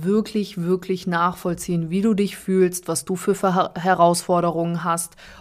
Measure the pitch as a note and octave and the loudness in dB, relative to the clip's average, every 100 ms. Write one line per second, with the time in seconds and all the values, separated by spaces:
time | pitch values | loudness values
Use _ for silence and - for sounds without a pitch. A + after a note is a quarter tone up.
0 | E3+ G#3+ G#3+ G#3+ F#3+ - E3+ F#3 F#3 F#3 | 0 0 0 -4 -4 -4 -2 -2 -2 -6
1 | F3+ E3+ F3 F3 F3+ E3+ - E3+ D#3+ F#3 | -2 0 0 -2 -4 -4 -2 -4 -2 0
2 | A3+ G3 G3+ - - F#3 F3+ F3+ - E3 | 2 2 0 -4 -2 2 2 0 -6 -6
3 | - F3+ - F#3+ F#3+ F#3 - E3+ F#3 F3 | -4 -4 -2 0 2 2 0 0 2 4
4 | E3+ F3 - F3 E3+ E3 E3+ E3+ E3+ E3+ | 4 4 2 0 2 0 -2 -2 -2 -2
5 | - - - - | -4 -12 -20 -10